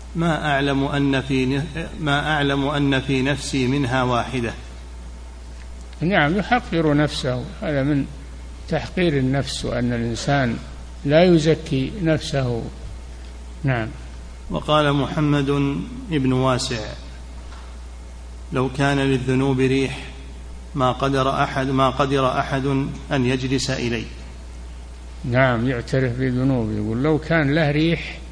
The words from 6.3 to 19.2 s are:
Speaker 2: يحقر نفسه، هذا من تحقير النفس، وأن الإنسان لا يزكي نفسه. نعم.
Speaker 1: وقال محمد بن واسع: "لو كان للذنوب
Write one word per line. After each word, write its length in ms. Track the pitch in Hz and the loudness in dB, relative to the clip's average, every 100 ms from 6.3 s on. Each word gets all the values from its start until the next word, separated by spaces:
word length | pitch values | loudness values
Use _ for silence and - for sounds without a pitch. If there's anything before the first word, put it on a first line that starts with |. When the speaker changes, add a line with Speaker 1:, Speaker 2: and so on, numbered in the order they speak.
| 196 | 2
Speaker 2:
يحقر 580 | - 247 - 165 156 147 | 2 2 2 2 4 4
نفسه، 480 | 151 - 143 123 135 - | 2 0 -2 -2 -6 -6
هذا 200 | 185 143 | -2 0
من 240 | 135 143 127 - - - - - - | 2 2 0 -6 -14 -14 -14 -12 -4
تحقير 500 | 156 - - 175 139 | -4 -2 0 2 4
النفس، 460 | 131 139 135 - | 2 2 -2 -4
وأن 280 | 127 123 123 | -4 0 0
الإنسان 640 | 120 117 113 - 143 123 - - - - - | 0 0 -2 0 2 2 -2 -6 -12 -14 -6
لا 200 | 147 156 | 4 6
يزكي 680 | 185 170 156 156 - 131 131 214 | 8 8 6 2 0 -2 -2 0
نفسه. 600 | 160 147 - 143 127 117 127 - - - - - - - - - | 2 2 0 -2 0 -2 -6 -10 -12 -12 -14 -14 -14 -14 -14 -4
نعم. 240 | 139 120 110 - - - - - - | -2 0 -2 -8 -14 -14 -14 -14 -6
Speaker 1:
وقال 420 | 165 143 151 147 | -4 2 4 4
محمد 840 | 143 131 165 147 147 139 143 139 143 - - - | 2 0 2 2 4 2 2 2 -2 -6 -10 -4
بن 220 | 156 131 | 0 2
واسع: 480 | 127 131 123 - 120 107 - - - - - - - - - - - - - - - - | 4 4 2 0 -6 -8 -10 -14 -14 -14 -14 -14 -14 -14 -16 -16 -16 -16 -16 -14 -14 -4
"لو 180 | 135 131 135 | -2 0 2
كان 200 | 139 139 | 2 4
للذنوب 600 | 135 131 | 2 2